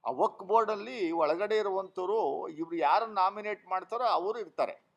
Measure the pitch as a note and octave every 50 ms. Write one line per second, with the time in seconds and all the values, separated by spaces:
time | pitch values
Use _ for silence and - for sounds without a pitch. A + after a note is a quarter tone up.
0 | - A2+ B2+ C3 G3 A3 - - G3 F3+ G#3 A3+ A3 G#3 G#3+ G3+ G#3 A#3+ C4 A#3
1 | F#3+ E3 E3+ E3+ D#3 D3 D#3+ F3 G#3 G#3 A3 G#3+ G#3 G3+ F#3 F#3+ F#3+ F#3 _ -
2 | F#3 F#3 G#3+ A3+ F#3 C#3 C#3+ - - - - D3 E3 E3+ E3+ E3 D3+ C#3 E3+ G#3
3 | A3+ A3 G#3+ F#3+ F#3 G3 G3+ G#3+ G#3 G#3+ G#3 G3+ _ F#3 F#3 F#3 F#3 F3+ - A#3
4 | B3 A3+ F3+ D#3+ F3 G3+ A3+ A#3+ G3+ D#3+ _ - C3+ G2 - - _ _ _